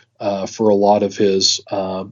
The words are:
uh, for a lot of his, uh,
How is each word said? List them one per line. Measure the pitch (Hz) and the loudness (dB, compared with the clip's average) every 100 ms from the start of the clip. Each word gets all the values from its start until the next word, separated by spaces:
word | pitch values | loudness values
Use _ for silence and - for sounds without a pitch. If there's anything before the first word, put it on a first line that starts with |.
| _ - | _ -10
uh, | 107 98 95 | -6 -4 -6
for | - 107 | 0 2
a | 101 | 4
lot | 101 104 | 4 4
of | 101 98 | 2 0
his, | 104 95 98 - - | 0 2 0 -2 -6
uh, | 101 95 95 98 | -6 -4 -6 -10